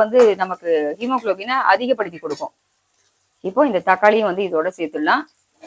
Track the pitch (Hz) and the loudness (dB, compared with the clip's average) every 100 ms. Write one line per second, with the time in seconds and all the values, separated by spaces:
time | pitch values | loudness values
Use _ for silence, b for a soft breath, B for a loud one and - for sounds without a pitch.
0 | 214 247 226 190 185 175 170 160 147 175 | 4 4 4 4 -4 -4 -2 0 0 -4
1 | 240 254 226 190 220 262 220 196 247 254 | -4 -2 -2 -4 -4 -2 2 2 0 -2
2 | 180 170 - 143 - _ _ _ _ _ | -4 -8 -10 -8 -10 _ _ _ _ _
3 | _ _ _ _ 190 220 294 185 190 185 | _ _ _ _ -4 0 0 0 0 2
4 | 208 214 208 180 190 160 170 185 156 156 | 4 4 0 -2 -2 -2 -2 -4 -8 -4
5 | 156 262 - _ _ _ | -2 -2 -4 _ _ _